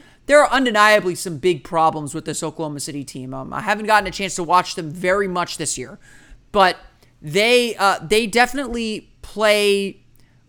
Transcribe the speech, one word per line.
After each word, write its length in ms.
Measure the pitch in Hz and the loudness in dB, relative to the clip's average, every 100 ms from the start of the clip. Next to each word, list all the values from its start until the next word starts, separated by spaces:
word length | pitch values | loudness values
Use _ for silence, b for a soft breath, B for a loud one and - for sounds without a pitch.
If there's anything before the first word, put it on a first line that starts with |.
| B B - | B B 4
there 180 | 294 | 6
are 80 | 285 | 6
undeniably 640 | 254 254 208 208 214 185 | 4 2 6 6 6 2
some 240 | 170 185 151 | -4 -8 -2
big 260 | 180 160 | -2 -2
problems 520 | - 165 160 151 147 160 | -2 0 2 0 -6 -8
with 100 | 156 | -8
this 160 | 147 | -8
Oklahoma 380 | 160 151 156 143 | -8 -8 -8 -8
City 240 | 147 143 | -10 -10
team. 280 | 131 135 127 | -12 -12 -12
Um, 220 | 131 135 | -12 -10
I 80 | 135 | -6
haven't 240 | 208 208 214 | -4 -2 2
gotten 220 | 214 196 | 2 2
a 40 | |
chance 220 | 165 190 - | -4 -6 -6
to 60 | |
watch 300 | 165 180 175 | 2 2 2
them 160 | - 160 | -4 -10
very 380 | 175 180 196 196 | -4 0 0 0
much 300 | 180 165 - | -4 -6 -6
this 200 | 147 - | -6 -6
year, 220 | 117 208 b b b b _ | -10 -16 b b b b _
but 260 | 208 185 175 - b b _ | 0 0 0 -10 b b _
they, 540 | 151 170 220 247 240 - | -6 -2 2 2 0 0
uh, 240 | 196 175 | 0 0
they 240 | 156 214 233 | 0 0 2
definitely 840 | 226 247 262 269 240 226 214 - _ | 0 0 -2 -8 -6 -6 -8 -12 _
play 800 | - 202 214 208 208 202 196 - _ _ b b | -16 0 2 4 2 2 -2 -8 _ _ b b